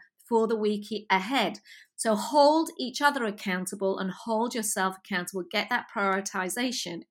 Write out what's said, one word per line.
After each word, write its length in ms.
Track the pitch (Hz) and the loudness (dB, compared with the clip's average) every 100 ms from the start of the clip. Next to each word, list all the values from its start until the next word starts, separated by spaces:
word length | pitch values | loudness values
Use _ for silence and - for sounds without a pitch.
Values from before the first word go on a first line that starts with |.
| - _ - | -8 _ 0
for 180 | 226 226 | 2 2
the 80 | |
week 320 | 226 214 208 - 220 - | 2 0 0 -4 -8 0
ahead. 480 | 190 190 269 190 208 - - - - | 0 2 0 0 -2 -12 -20 -16 -4
So 180 | 226 | 0
hold 560 | 208 208 285 285 311 320 - | 0 2 6 8 6 2 -4
each 240 | 254 254 | -6 0
other 220 | 285 269 | 2 2
accountable 760 | 220 202 202 185 185 196 190 190 | -2 -4 -4 -4 -4 -2 -2 -2
and 140 | 190 | -4
hold 420 | 175 226 220 240 | -6 -2 0 0
yourself 420 | 240 220 - 190 185 | -2 -2 0 -2 -2
accountable. 440 | - 185 175 190 175 | -4 -4 -4 -6 -4
Get 180 | 208 - | -4 -2
that 160 | 240 - | -2 -4
prioritization 1080 | 220 196 190 196 196 185 240 254 - 170 170 - | -2 0 0 -2 -4 -4 -2 -2 -4 -6 -8 -10